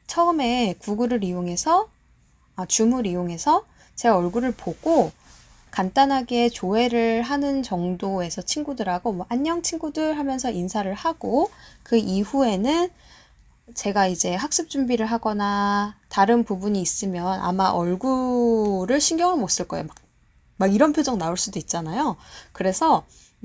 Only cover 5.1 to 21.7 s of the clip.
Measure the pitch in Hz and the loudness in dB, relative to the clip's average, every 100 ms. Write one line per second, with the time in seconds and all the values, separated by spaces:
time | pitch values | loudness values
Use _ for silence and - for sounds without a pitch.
5.1 | - - - - - _ - 185 269 277 | -2 -20 -20 -20 -20 _ -4 0 2 4
6.1 | 269 240 240 240 - 185 214 247 233 226 | 2 0 2 2 0 0 2 2 2 2
7.1 | 226 233 285 285 269 247 180 175 180 196 | 2 0 -2 0 -2 -2 -2 -2 -2 -4
8.1 | 190 170 - - 294 294 262 190 180 240 | -4 -4 -6 -6 -6 -4 -4 -2 -2 -2
9.1 | 185 180 240 302 339 330 330 311 311 311 | -4 -4 -2 -2 -2 -4 -6 -6 -2 -2
10.1 | 302 277 262 262 190 180 214 190 202 330 | -2 -4 -4 -4 -4 -4 -2 -4 -4 -4
11.1 | 320 196 240 392 - - - - 233 208 | -4 0 0 0 -4 -20 -18 0 0 2
12.1 | 190 208 277 254 190 233 330 359 - - | 0 0 0 2 2 2 2 0 -4 -20
13.1 | - _ _ _ _ - - 202 202 190 | -20 _ _ _ _ -20 -8 -2 2 2
14.1 | 180 180 180 294 - 311 277 247 233 220 | 0 -2 -2 -2 -4 -4 -2 0 0 0
15.1 | 233 220 208 202 202 202 202 208 - - | -2 -2 -2 0 0 2 0 -2 -8 -4
16.1 | - 196 240 233 190 202 202 170 - 196 | 2 4 4 2 -2 -2 -2 -2 -4 -4
17.1 | 175 180 190 175 190 190 175 175 185 262 | -4 -4 -2 -2 2 2 2 0 0 0
18.1 | 262 254 247 240 226 208 190 185 277 - | 0 0 2 2 2 2 0 0 0 0
19.1 | 330 349 349 185 - 180 170 156 - _ | 2 2 0 0 -2 -4 -6 -8 -14 _
20.1 | _ _ _ _ - 196 196 302 302 269 | _ _ _ _ 0 2 4 4 2 0
21.1 | 220 165 180 - 190 - | 0 -2 -4 -4 -6 -6